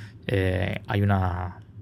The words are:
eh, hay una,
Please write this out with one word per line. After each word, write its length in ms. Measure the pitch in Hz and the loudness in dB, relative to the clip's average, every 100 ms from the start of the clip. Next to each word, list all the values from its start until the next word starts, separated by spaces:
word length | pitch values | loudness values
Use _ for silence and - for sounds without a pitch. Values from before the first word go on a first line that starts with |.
| - - - | -16 -12 -2
eh, 560 | 98 92 92 95 - - | 0 2 0 -2 -4 -2
hay 160 | 104 | 2
una, 560 | 101 98 92 87 90 - - - | 4 4 2 -2 -6 -10 -18 -18